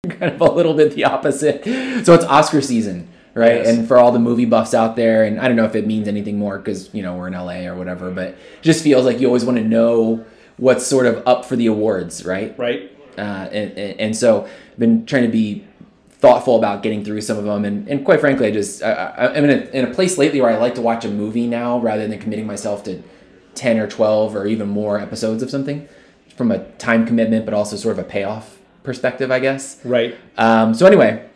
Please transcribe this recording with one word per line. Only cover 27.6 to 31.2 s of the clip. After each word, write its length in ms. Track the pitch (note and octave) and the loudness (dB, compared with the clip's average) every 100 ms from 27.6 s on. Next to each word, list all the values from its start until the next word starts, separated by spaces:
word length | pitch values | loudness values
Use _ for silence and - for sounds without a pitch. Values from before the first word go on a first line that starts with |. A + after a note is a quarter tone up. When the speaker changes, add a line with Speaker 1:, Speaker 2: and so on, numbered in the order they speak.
| G#2 G2+ | -2 -4
Speaker 1:
sort 200 | A2+ G2 | -4 -4
of 80 | F#2 | -4
a 20 | |
payoff 500 | G2+ G2 A2+ - - _ _ | -6 -6 -8 -14 -20 _ _
perspective, 480 | - B2 B2+ - C3 | -10 -4 -4 -2 -2
I 80 | B2+ | 0
guess. 400 | C3 C3+ - - B2 | 0 -2 -10 -12 -2
Speaker 2:
Right. 320 | B2 A#2 - - - | 0 0 -6 -14 0
Speaker 1:
Um, 360 | A2+ A2+ A2 | 4 6 4
so 120 | A2+ F#3 | 6 6
anyway 400 | G3 A2+ A2+ | 8 4 0